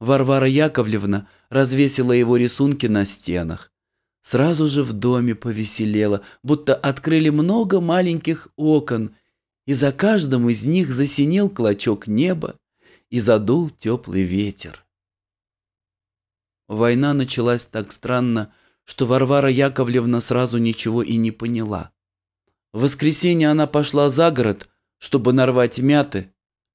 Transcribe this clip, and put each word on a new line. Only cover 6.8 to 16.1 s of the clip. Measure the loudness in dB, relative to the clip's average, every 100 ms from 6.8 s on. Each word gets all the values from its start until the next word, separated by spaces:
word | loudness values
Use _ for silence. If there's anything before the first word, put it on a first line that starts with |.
| -2 -4 0 2 2
много | 2 2 0 2 0
маленьких | 2 0 0 -2 -4 -6 -10 -2
окон, | 2 2 0 -4 -4 -10 _ _ _ _ -6
и |
за | 0 0
каждым | 2 2 2 2 2 2
из | 0
них | 0 0 0
засинел | 0 -2 0 2 2 0
клочок | 0 0 0 -2 -2 -2
неба | 0 0 -2 -6 -12 _ _ _ _ _
и | -2
задул | 2 2 4 0 0
теплый | -4 -4 -4 -2 -2
ветер. | 0 0 -2 -8 -16 -20 _ _ _ _ _ _ _ _ _ _ _ _ _